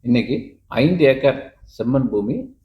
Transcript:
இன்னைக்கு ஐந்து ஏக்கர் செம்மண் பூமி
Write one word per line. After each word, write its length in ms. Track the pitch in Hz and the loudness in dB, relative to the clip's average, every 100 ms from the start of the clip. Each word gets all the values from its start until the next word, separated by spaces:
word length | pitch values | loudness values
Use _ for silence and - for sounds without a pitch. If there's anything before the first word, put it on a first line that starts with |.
இன்னைக்கு 600 | 123 120 104 139 - _ _ | 2 0 0 -6 -8 _ _
ஐந்து 360 | 117 143 180 | 0 0 4
ஏக்கர் 540 | 143 131 139 127 - _ - - | 4 4 0 0 -10 _ -20 -8
செம்மண் 320 | 113 135 127 | -2 0 0
பூமி 260 | 104 101 208 269 _ | -4 -4 -6 -10 _